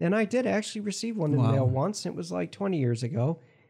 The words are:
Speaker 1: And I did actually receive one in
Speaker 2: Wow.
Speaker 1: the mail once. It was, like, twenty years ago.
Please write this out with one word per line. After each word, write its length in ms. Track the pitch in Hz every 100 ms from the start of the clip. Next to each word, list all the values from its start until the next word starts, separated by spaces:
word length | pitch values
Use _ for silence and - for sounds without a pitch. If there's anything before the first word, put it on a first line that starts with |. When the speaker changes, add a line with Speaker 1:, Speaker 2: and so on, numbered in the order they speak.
Speaker 1:
And 120 | 170
I 120 | 214 214
did 200 | 240 247
actually 360 | 196 214 214
receive 340 | 208 190 226 220
one 160 | 151
in 60 | 135
Speaker 2:
Wow. 80 | 113
Speaker 1:
the 60 |
mail 140 | 110 123
once. 380 | 127 170 214 175
It 80 |
was, 180 | 170 170
like, 200 | 180 170
twenty 260 | - 196 170
years 220 | 123 117
ago. 380 | 120 110 127 165 - _